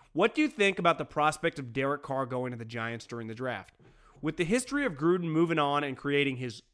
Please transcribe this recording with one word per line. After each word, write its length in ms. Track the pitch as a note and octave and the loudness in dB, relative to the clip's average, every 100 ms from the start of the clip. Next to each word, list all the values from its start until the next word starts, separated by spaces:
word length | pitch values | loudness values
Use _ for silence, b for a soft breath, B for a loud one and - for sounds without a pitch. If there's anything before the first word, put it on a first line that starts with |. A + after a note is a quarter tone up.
| b | b
What 220 | D3 A3 | 0 2
do 80 | D4+ | 2
you 60 | D4+ | 0
think 300 | A3 G3 F#3+ | 2 0 2
about 180 | F3 E3 | 2 2
the 80 | |
prospect 540 | C#3+ D#3 D3+ D3+ E3 D3+ | 0 0 2 2 -2 -4
of 140 | B2+ | -6
Derek 320 | A#2+ C#3 C#3+ | -2 -2 -2
Carr 200 | C#3+ C3+ | -2 -4
going 280 | B2+ B2+ B2+ | -2 -4 -4
to 40 | A#2+ | -6
the 80 | |
Giants 400 | A2+ A#2+ A2+ A#2 | -8 -6 -6 -6
during 220 | - A#2+ A2+ | -8 -10 -8
the 80 | |
draft? 400 | A2+ B2+ G#2+ - - b b b b | -6 -6 -6 -8 -20 b b b b
With 140 | D3+ D#3 | -4 -2
the 80 | |
history 420 | E3 B3 B3+ C#4+ C4+ | 2 0 0 -2 -2
of 80 | |
Gruden 300 | C#3 D#3+ F#3 | 0 2 4
moving 340 | E3+ D#3 E3 D#3+ | 2 2 4 4
on 240 | C#3+ C#3+ | 2 2
and 140 | C#3+ B2+ | 0 -4
creating 400 | C#3+ C#3+ C#3 B2+ | 0 2 2 0
his 260 | B2+ G#2+ - | -6 -8 -12